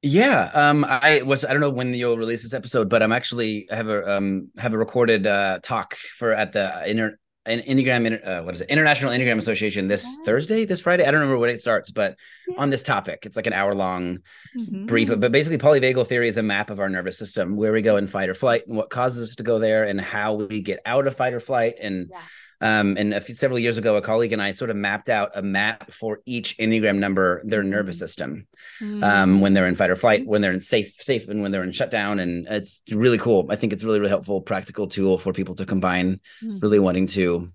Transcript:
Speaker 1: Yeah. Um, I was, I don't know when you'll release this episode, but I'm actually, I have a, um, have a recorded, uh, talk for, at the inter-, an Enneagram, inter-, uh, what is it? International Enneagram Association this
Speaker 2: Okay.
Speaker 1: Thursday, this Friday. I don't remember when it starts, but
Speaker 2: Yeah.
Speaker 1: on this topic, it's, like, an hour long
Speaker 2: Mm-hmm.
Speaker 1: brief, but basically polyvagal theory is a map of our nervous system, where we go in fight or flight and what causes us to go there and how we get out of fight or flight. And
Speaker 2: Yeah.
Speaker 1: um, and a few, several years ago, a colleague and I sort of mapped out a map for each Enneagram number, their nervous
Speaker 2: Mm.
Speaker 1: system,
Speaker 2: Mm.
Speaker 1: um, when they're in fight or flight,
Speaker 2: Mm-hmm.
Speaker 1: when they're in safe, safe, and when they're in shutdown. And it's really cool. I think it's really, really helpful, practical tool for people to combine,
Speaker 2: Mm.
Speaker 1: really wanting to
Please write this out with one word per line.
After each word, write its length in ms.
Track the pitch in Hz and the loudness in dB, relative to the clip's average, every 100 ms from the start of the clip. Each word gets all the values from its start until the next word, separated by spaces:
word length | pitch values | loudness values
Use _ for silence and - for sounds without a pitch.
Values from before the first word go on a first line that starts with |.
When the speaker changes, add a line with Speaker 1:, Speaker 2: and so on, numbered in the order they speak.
Speaker 1:
Yeah. 480 | 147 160 262 185 90 | 2 4 4 4 2
Um, 300 | 151 147 147 | 4 6 4
I 380 | 143 127 147 151 | 2 2 4 4
was, 220 | 131 139 | 4 0
I 80 | 139 | 0
don't 80 | 139 | 0
know 100 | 147 | 0
when 220 | 127 127 | 0 -4
you'll 220 | 123 120 113 | -2 0 0
release 240 | 113 117 | -2 -4
this 120 | 117 | -6
episode, 340 | 131 123 131 104 | -10 -2 -2 2
but 140 | 113 | 2
I'm 100 | 110 | 4
actually, 560 | 120 - 120 110 107 - | 2 -2 -4 -2 -4 -6
I 60 | 110 | -6
have 120 | 110 | -2
a, 280 | 104 92 101 | -2 0 0
um, 320 | 98 95 - - | 0 -2 -6 -6
have 160 | 123 | -4
a 60 | 110 | -2
recorded, 480 | 110 123 117 110 101 | -2 2 4 4 4
uh, 340 | 101 98 92 | 2 0 -2
talk 320 | - 117 87 | -4 -6 -6
for, 380 | - - - 117 | -12 -16 -4 -2
at 200 | 107 101 | 0 0
the 360 | 101 95 78 80 | -2 -2 -4 -2
inter-, 280 | 110 110 - _ _ - | -2 -2 -6 _ _ -4
an 140 | 117 | -4
Enneagram, 460 | 127 135 127 123 113 | 0 2 4 2 2
inter-, 160 | 110 | -2
uh, 180 | 95 90 | -4 -6
what 120 | 82 | -6
is 60 | 87 | -8
it? 80 | - | 0
International 420 | 143 151 143 135 | 4 4 4 2
Enneagram 260 | 123 127 110 | 0 2 0
Association 500 | 110 98 107 101 95 | 0 -2 -2 -2 0
this 160 | 101 | -2
Speaker 2:
Okay. 200 | - - | -2 -8
Speaker 1:
Thursday, 400 | - 120 156 220 | 0 0 0 -2
this 160 | 214 180 | 0 -2
Friday. 240 | 175 180 | 0 2
I 60 | 147 | 4
don't 100 | 151 | 2
remember 180 | 143 127 | 2 2
when 120 | 120 | 0
it 100 | 117 | 0
starts, 300 | - 107 - | 0 0 0
but 260 | - 98 - - - - | -2 -2 -4 -20 -16 -10
Speaker 2:
Yeah. 60 | 359 | -2
Speaker 1:
on 120 | 143 | 0
this 120 | 131 | 0
topic, 440 | - 107 95 80 110 | 0 -2 -2 -12 -8
it's, 100 | 113 | -6
like, 100 | 110 | -2
an 60 | |
hour 200 | 95 101 | 0 0
long 440 | 98 95 92 90 90 _ - - 247 | 0 -2 -2 -4 -8 _ -20 -16 -10
Speaker 2:
Mm-hmm. 300 | 214 95 107 | -8 -8 0
Speaker 1:
brief, 220 | 113 110 | 2 2
but 240 | 113 120 | 2 4
basically 260 | 135 156 156 | 2 2 2
polyvagal 480 | 143 147 131 127 117 | 4 6 4 2 0
theory 220 | 123 117 | 2 0
is 80 | 107 | 0
a 60 | |
map 280 | 107 101 104 | -2 -2 -4
of 100 | 101 | -4
our 80 | 98 | -4
nervous 300 | 92 90 - | -2 -6 -8
system, 380 | 104 - 90 101 | -8 -4 -4 0
where 160 | 107 | 2
we 100 | 110 | 2
go 140 | 110 101 | 4 2
in 120 | 98 | 2
fight 200 | 98 95 | -2 -4
or 60 | |
flight 320 | 95 131 113 - | 0 2 2 0
and 100 | 110 | -6
what 140 | - | -4
causes 400 | 123 127 120 113 | -2 -2 -4 -10
us 60 | - | -8
to 60 | |
go 160 | 117 113 | -2 2
there 260 | 110 110 | 2 2
and 160 | 107 98 | 2 -2
how 340 | 92 104 107 | -4 -4 -2
we 260 | 107 101 107 | -4 -4 -6
get 180 | 95 92 - | -6 -8 -2
out 200 | 127 135 | 0 0
of 100 | - | 0
fight 160 | 127 | -4
or 60 | 123 | -4
flight. 340 | - 127 113 117 | -4 0 0 -2
And 280 | 104 95 90 | -6 -6 -8
Speaker 2:
Yeah. 100 | 180 165 - - _ | -14 -20 -20 -20 _
Speaker 1:
um, 360 | 110 110 101 98 | 0 2 2 0
and 160 | 104 | 0
a 80 | 101 | -2
few, 120 | - | -6
several 240 | 120 135 123 | -2 0 0
years 200 | 120 113 | 0 0
ago, 180 | 113 104 | 2 2
a 60 | |
colleague 320 | 101 113 117 | 2 0 2
and 80 | 107 | 0
I 80 | 101 | -2
sort 180 | 95 120 | -4 -6
of 80 | 104 | -2
mapped 320 | 101 101 - | -2 -4 0
out 220 | 110 101 | 0 0
a 60 | 101 | -4
map 500 | 98 98 107 110 - | -2 0 0 -2 -12
for 280 | - 113 104 - | -10 -8 -6 -6
each 320 | 120 - - | -8 -8 -4
Enneagram 400 | 110 113 107 101 | 0 2 2 2
number, 420 | 98 95 92 87 107 | 0 2 2 0 -2
their 160 | 107 | -2
nervous 340 | 98 101 95 87 | 0 -2 -4 -8
Speaker 2:
Mm. 40 | |
Speaker 1:
system, 460 | 90 - 69 78 98 _ - - | -10 -10 -10 -10 -16 _ -20 -14
Speaker 2:
Mm. 200 | 208 208 | -10 -2
Speaker 1:
um, 380 | 101 101 95 95 | 2 4 6 6
when 140 | 98 | 6
they're 120 | 98 90 | 4 4
in 100 | 87 | 2
fight 120 | 95 | 0
or 80 | 90 | 2
flight, 240 | 120 104 | 4 4
Speaker 2:
Mm-hmm. 80 | - | 2
Speaker 1:
when 120 | 104 | 0
they're 100 | 101 | 0
in 80 | 92 | -2
safe, 320 | - 120 98 - | 0 -2 -2 -10
safe, 280 | - 123 107 | -4 -4 -2
and 100 | 104 | -6
when 120 | 101 | -2
they're 100 | 98 | -4
in 100 | 92 | -4
shutdown. 460 | 90 127 110 101 101 | -4 -4 -2 -2 -2
And 260 | 87 87 85 | -2 -4 -6
it's 340 | 104 98 - - | -6 -6 -16 -8
really 260 | 107 123 113 | 2 4 4
cool. 300 | 123 101 - | 4 2 2
I 80 | 104 | -2
think 160 | 113 | -2
it's 100 | 98 | -4
really, 160 | 110 107 | 0 0
really 120 | 101 | 2
helpful, 320 | 98 92 98 | 0 -2 -6
practical 460 | 95 95 - - 98 | -4 -6 -6 -8 -6
tool 280 | - 95 92 | -2 0 2
for 160 | 98 | 0
people 220 | 92 92 | -4 -6
to 100 | 90 | -6
combine, 560 | 95 95 92 90 92 95 _ - | -4 0 2 2 0 -2 _ -14
Speaker 2:
Mm. 160 | 220 196 | -12 -4
Speaker 1:
really 180 | 107 104 | 2 4
wanting 280 | 95 90 95 98 | 4 2 0 0
to 320 | 90 85 87 | 0 0 -6